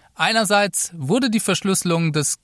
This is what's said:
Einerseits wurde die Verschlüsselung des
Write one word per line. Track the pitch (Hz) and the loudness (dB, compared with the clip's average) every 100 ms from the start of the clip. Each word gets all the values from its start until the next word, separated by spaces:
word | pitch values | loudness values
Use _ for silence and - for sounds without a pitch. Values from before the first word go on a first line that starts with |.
| _ - | _ -2
Einerseits | 170 226 196 202 202 - - 170 | 0 2 2 2 2 -2 -6 -6
wurde | 135 247 262 | -2 0 2
die | 214 | 0
Verschlüsselung | - 175 196 185 175 165 165 | 0 -2 0 0 0 0 0
des | 151 139 - | 0 -2 -6